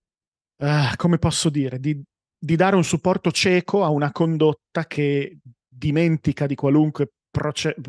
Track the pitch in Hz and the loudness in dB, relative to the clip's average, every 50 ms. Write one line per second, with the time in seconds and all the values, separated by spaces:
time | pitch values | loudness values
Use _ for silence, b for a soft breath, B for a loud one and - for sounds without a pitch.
0 | _ _ _ _ _ _ _ _ _ _ _ - 143 143 147 151 143 120 - - | _ _ _ _ _ _ _ _ _ _ _ -6 -2 0 2 2 0 0 -2 -2
1 | - 170 175 160 - 165 - - - 165 143 147 135 127 123 131 131 156 151 139 | 0 0 2 2 0 0 0 0 -2 -2 0 0 -4 -4 -4 -6 -4 -4 -4 -4
2 | 139 _ _ _ _ _ _ - 175 147 170 160 185 196 196 185 165 - - 143 | -8 _ _ _ _ _ _ -10 -4 -2 2 2 4 4 4 2 2 2 0 0
3 | - 185 185 196 - 175 - - - 190 180 180 170 - - 202 190 156 151 143 | 0 0 0 0 0 -2 -2 0 0 2 2 2 0 0 -2 0 0 0 0 0
4 | 147 143 - - 165 165 160 151 156 151 139 - _ _ - 170 160 - - 147 | -2 -2 0 0 0 0 2 2 2 2 2 0 _ _ -8 -8 -8 -6 -4 -2
5 | 147 143 143 139 139 - 160 - _ 127 - _ _ _ - 127 135 156 143 160 | -2 0 0 -2 -4 -6 -12 -20 _ -20 -20 _ _ _ -14 -6 -4 -2 0 2
6 | 170 165 160 - - 151 139 - 151 139 139 - - 139 139 151 156 156 - - | 2 2 0 0 -2 -2 -2 -2 -4 -4 -4 -2 0 2 4 4 4 2 0 -4
7 | 143 - _ _ _ _ - - - 151 139 - - 156 - - 123 | -4 -6 _ _ _ _ -8 -6 -4 -4 -6 -4 -6 -6 -6 -6 -10